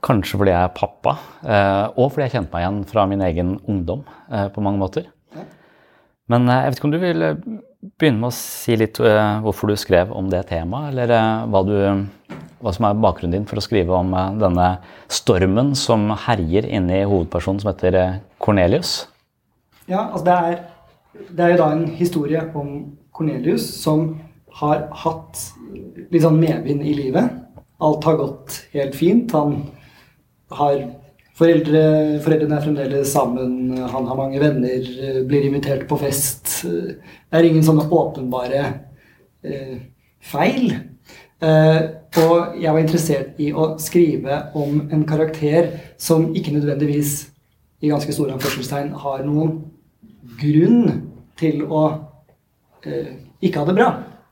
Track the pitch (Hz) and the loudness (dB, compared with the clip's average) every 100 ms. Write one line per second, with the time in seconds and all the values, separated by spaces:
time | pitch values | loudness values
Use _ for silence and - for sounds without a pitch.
0 | - 107 95 101 98 87 90 - 101 - | 2 0 0 0 2 4 0 0 -6 -2
1 | - 147 - - 151 104 98 98 107 - | -4 -4 -8 -16 -2 2 2 2 -2 0
2 | 131 135 131 123 90 85 87 101 98 110 | 0 0 -4 -4 -6 -4 -4 -4 -2 0
3 | 98 98 92 82 87 98 - 101 85 107 | 0 2 0 0 -2 -4 -4 -4 -2 -6
4 | 143 - - 113 101 - 101 98 95 151 | -8 -20 -10 -6 -6 -4 -2 -2 -2 -4
5 | 175 _ _ 151 - _ _ _ _ _ | -8 _ _ -18 -18 _ _ _ _ _
6 | _ _ - 120 123 127 131 131 147 160 | _ _ -2 2 4 2 0 -2 -2 -2
7 | 185 165 160 156 208 220 - _ 190 _ | -2 0 -2 -4 -8 -14 -16 _ -20 _
8 | 160 110 120 123 - - - 113 110 - | 2 2 -2 -6 -10 -10 -2 2 2 2
9 | 117 107 107 104 110 98 104 104 - 90 | 4 4 4 0 -2 -2 0 -2 2 2
10 | 95 - 95 92 95 85 82 120 147 131 | 2 -2 -4 -4 -2 -6 -4 -6 -6 -4
11 | 120 117 110 110 113 98 95 104 98 98 | 2 2 2 0 0 0 2 2 2 0
12 | 101 - _ - - _ 110 90 110 104 | -4 -12 _ -18 -18 _ -8 -2 0 2
13 | 110 85 90 92 107 107 - 104 87 92 | 0 0 -2 -4 -4 -6 -2 0 2 0
14 | 92 92 95 104 101 87 90 90 - - | 0 -2 -2 0 0 2 2 0 -10 -20
15 | - - - 95 95 101 139 135 - 113 | -8 -6 2 2 4 2 2 0 0 0
16 | 104 104 - 110 80 92 113 104 90 92 | 2 -2 -2 -2 2 0 0 -2 0 0
17 | 101 98 82 87 90 98 101 92 92 92 | 2 0 0 -4 -4 -4 -4 -2 0 2
18 | 92 92 - _ - 101 87 131 180 - | 2 -2 -10 _ 0 2 4 2 -2 -8
19 | - _ _ _ _ _ _ _ - 190 | -10 _ _ _ _ _ _ _ -6 -4
20 | 220 - 165 180 170 175 - - _ _ | -4 -2 2 2 2 -4 -8 -20 _ _
21 | _ 208 - 170 175 175 156 156 165 - | _ -20 -14 0 4 4 4 2 -2 -2
22 | 175 165 143 160 160 151 143 143 139 - | -2 -2 -2 -2 -4 -8 -8 -10 -12 -18
23 | _ - 156 - 127 214 - - - 156 | _ -6 -4 -2 -2 -2 -4 -6 0 0
24 | 160 - - _ _ - 147 156 - - | 0 -6 -14 _ _ -6 -2 -2 -2 -6
25 | 165 160 - - - - - 202 - - | -6 -6 -12 -14 -16 -16 -18 -18 -18 -18
26 | - 170 160 156 160 - 131 143 147 143 | -2 4 6 6 4 0 -2 -4 -2 -2
27 | 135 147 247 - - - _ _ 156 151 | 0 0 0 -2 -16 -20 _ _ 0 2
28 | 160 160 139 - - - - 143 139 - | 2 0 0 -8 -14 -16 -8 -4 -4 0
29 | 165 226 240 156 147 - - - - _ | 4 4 2 0 0 -2 -6 -14 -20 _
30 | _ _ _ _ _ - 147 139 120 - | _ _ _ _ _ -2 0 0 -4 -14
31 | - _ _ - 165 165 151 156 156 156 | -20 _ _ 2 4 4 4 4 6 4
32 | 156 151 160 156 151 151 151 143 131 139 | 2 0 2 2 2 0 0 -2 -2 -2
33 | 135 147 123 123 127 127 127 127 127 131 | 0 0 0 -2 -4 -2 -4 -4 -4 -4
34 | 120 135 135 135 147 131 123 127 120 123 | -4 -4 -4 0 0 2 -2 -2 -6 -8
35 | 135 131 127 143 139 139 139 135 - 147 | -6 -4 0 2 2 -2 -2 -4 -2 -4
36 | 143 139 - - - - 175 170 180 - | -2 -2 -4 -6 -8 -6 -4 -6 -6 -10
37 | - - _ 160 170 160 156 156 151 165 | -18 -20 _ 4 4 6 4 4 4 2
38 | 135 - 127 123 123 139 135 107 - - | 0 -4 -6 -6 -4 -2 -2 -6 -14 -20
39 | _ _ _ _ - 139 131 127 - _ | _ _ _ _ -12 -10 -10 -14 -16 _
40 | _ _ - 143 175 - 247 - - - | _ _ -10 0 0 2 0 -2 -8 -20
41 | _ - - _ 160 156 156 160 160 - | _ -20 -20 _ 4 6 6 4 0 -6
42 | - - 160 170 170 - 165 156 156 165 | -4 2 6 4 2 -4 0 2 2 0
43 | 160 139 135 - 147 151 156 156 - 180 | 0 -2 -2 -4 -4 0 -2 -2 0 4
44 | 165 - 127 147 - 156 143 147 147 156 | 4 2 -2 -6 -4 -6 -2 -2 0 -2
45 | 151 156 156 - 147 160 170 - - - | 0 0 -2 -2 2 2 2 -2 -16 -14
46 | - 160 160 160 151 147 147 139 143 143 | 0 2 2 -2 -2 0 0 0 0 0
47 | 147 - - _ _ _ _ _ 151 147 | -2 -6 -10 _ _ _ _ _ -2 -2
48 | - - 139 131 139 139 123 143 147 - | -2 -4 -4 -2 -6 -6 -6 -6 -6 -8
49 | 143 135 143 151 160 160 - - _ _ | -6 -6 -2 0 0 -2 -10 -20 _ _
50 | - - 120 117 147 151 190 240 208 - | -20 -20 -20 -4 2 4 6 6 4 0
51 | - - - - 160 143 151 156 156 151 | -8 -18 -20 -4 -2 -2 -2 0 0 0
52 | - - _ _ _ _ _ _ 151 147 | -12 -20 _ _ _ _ _ _ -8 -8
53 | 156 135 - _ 185 135 151 190 240 - | -8 -14 -20 _ -2 0 0 2 2 0
54 | - - _ | -10 -20 _